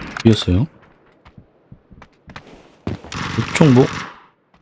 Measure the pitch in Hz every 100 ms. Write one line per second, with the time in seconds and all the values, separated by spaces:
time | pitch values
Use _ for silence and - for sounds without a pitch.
0 | - - 113 110 - 90 143 _ _ _
1 | _ _ _ _ _ _ _ - _ -
2 | - _ _ - - - _ _ - -
3 | - - - - 113 - 156 127 147 -
4 | - - _ _ _ _